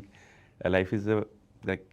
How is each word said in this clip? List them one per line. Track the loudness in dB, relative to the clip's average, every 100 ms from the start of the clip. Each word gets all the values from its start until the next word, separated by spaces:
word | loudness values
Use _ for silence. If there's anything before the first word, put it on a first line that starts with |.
| -6 -16 -20 -20 -20 -6 0
uh, | 2
life | 2 0
is | 0
a, | 0 -2 -10 _ -10 -6
like, | -6 -8